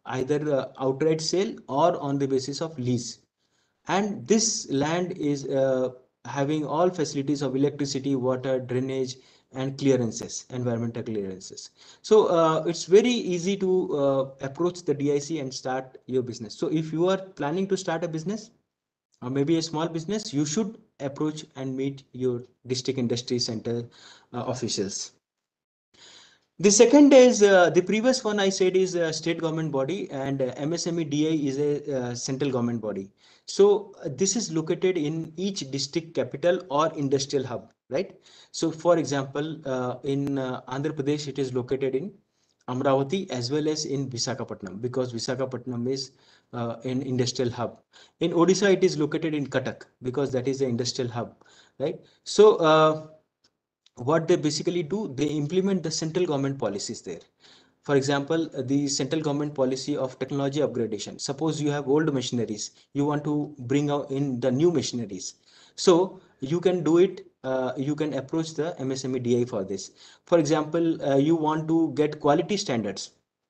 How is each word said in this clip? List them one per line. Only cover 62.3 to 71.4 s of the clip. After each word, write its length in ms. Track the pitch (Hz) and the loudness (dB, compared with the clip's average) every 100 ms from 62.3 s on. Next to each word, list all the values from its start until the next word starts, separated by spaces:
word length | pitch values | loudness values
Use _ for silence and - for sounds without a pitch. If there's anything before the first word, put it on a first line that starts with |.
| 120 107 104 - _ _ | -2 -2 -6 -10 _ _
you 120 | 139 | -2
want 180 | 147 147 | 0 0
to 320 | 151 147 143 - | -2 -2 -4 -8
bring 300 | 120 143 147 | -2 0 0
out 220 | 143 - | -2 -2
in 280 | 135 143 120 | -2 -2 -2
the 120 | 131 | 0
new 200 | 127 175 | 2 4
machineries. 640 | 151 - 123 104 92 - - _ - - | 2 -2 -4 -6 -8 -12 -16 _ -20 -18
So 460 | - 190 170 190 - _ - | -4 0 2 0 -6 _ -12
you 180 | 135 175 | -6 -2
can 220 | 185 180 | 0 0
do 160 | 151 170 | 2 2
it, 260 | 185 - - _ | 2 -2 -18 _
uh, 300 | 131 131 127 | -6 -4 -4
you 200 | - 139 | -4 -4
can 180 | 147 151 | -4 -4
approach 400 | 135 - 165 160 | -6 -6 -6 -4
the 260 | - 156 - | -4 -6 -4
M 120 | 131 | -6
S 120 | 131 | -6
M 120 | 127 | -4
E 40 | 127 | -2
D 220 | 120 123 | 0 0
I 40 | |
for 180 | 120 107 | 0 -4
this. 280 | 98 98 - - - - | -6 -8 -10 -20 -20 -14
For 120 | - 170 | 2 4
example, 640 | 147 156 151 170 165 156 | 4 0 0 0 0 0
uh, 140 | 147 139 | 2 2
you 180 | 151 | 4
want 320 | 165 | 2